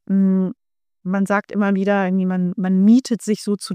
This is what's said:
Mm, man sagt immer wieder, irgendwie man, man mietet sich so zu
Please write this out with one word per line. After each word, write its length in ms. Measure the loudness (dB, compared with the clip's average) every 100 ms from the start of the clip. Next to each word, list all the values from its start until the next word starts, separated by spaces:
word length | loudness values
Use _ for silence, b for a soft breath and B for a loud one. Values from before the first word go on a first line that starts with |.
Mm, 460 | 0 2 2 2 -2 -6 _ _ _ _
man 220 | -6 -4
sagt 260 | 0 -2 -2
immer 240 | -2 0
wieder, 300 | 0 0 0
irgendwie 220 | 0 0 -2
man, 260 | -2 -2 -2
man 260 | 0 2
mietet 380 | 6 4 2 -4
sich 200 | -4 -4
so 140 | -4 -6
zu 180 | -6